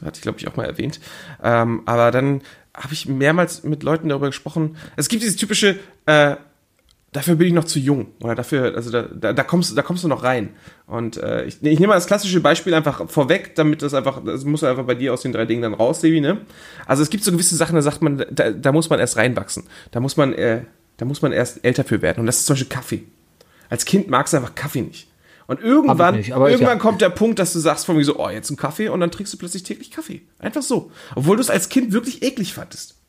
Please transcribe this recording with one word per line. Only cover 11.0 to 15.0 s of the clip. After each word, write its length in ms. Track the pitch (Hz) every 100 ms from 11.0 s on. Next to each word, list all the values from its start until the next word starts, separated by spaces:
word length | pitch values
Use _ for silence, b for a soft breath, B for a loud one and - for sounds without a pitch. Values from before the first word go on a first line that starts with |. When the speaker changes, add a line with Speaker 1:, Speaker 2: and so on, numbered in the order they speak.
| 117 -
Speaker 1:
äh, 260 | - 58
ich, 120 | - -
ich 180 | 151 151
nehme 80 | 202
mal 60 | 190
das 100 | 175
klassische 340 | 202 202 180
Beispiel 320 | 143 165 190
einfach 380 | 160 147 127 82
vorweg, 460 | - 131 190 - -
damit 260 | 151 151
das 100 | 143
einfach, 320 | 135 131 135
das 200 | 160 131
muss 180 | 143 151
einfach 220 | 143 127
bei 100 | 127
dir 180 | 123